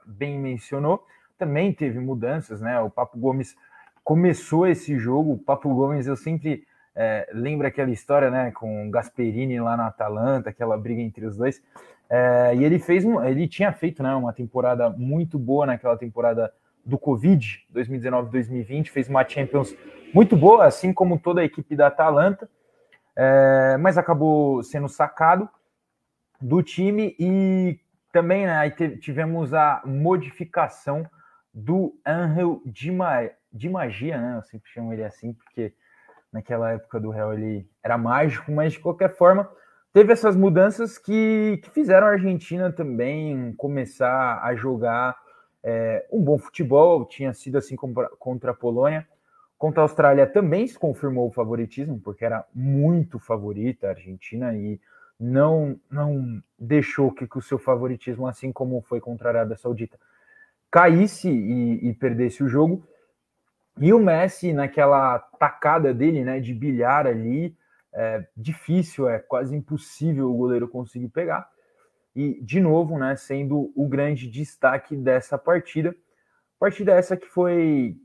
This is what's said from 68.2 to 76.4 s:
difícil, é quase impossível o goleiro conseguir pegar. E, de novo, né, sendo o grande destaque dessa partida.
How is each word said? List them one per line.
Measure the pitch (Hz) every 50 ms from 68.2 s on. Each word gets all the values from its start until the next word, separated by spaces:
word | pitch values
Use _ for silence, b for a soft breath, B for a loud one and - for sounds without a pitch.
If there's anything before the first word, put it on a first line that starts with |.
| 95 - _
difícil, | 113 110 143 160 - - - 160 185 170 160 - - 135 123
é | 117 110
quase | - - 131 123 127 131 139
impossível | 147 139 - 156 151 - - - - 147 165 160 135 135 127
o | 123
goleiro | 120 123 123 123 120 120 117
conseguir | - 123 123 117 - 127 123 117
pegar. | - 160 175 165 156 - - - _ _ _ _ _ _ _ _ _ _ _ _ _
E, | 131 143 147 131 - 123
de | 104 123 190
novo, | 190 165 156 165 170 151 165 147
né, | 131 131 139
sendo | 135 - - 135 139 139 135 143 147 139 - -
o | 139 143 143
grande | 127 135 143 147 151 127 127 123
destaque | 110 131 151 - - _ - 131 131 139 - - 156
dessa | 139 131 131 127 127 127 - - 135
partida. | - - 175 175 170 - - 156 160 175 175 - _ _ _ _ _ _ _ _